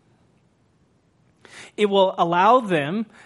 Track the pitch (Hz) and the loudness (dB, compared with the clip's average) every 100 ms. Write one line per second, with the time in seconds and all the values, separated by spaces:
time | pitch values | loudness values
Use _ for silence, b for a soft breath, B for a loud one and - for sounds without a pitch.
0 | _ _ _ _ _ _ _ _ _ _ | _ _ _ _ _ _ _ _ _ _
1 | _ _ _ _ B B B B 208 202 | _ _ _ _ B B B B 0 2
2 | 190 - 170 175 202 254 214 160 139 208 | 0 0 -2 2 2 2 0 -4 -4 -6
3 | 214 B | -10 B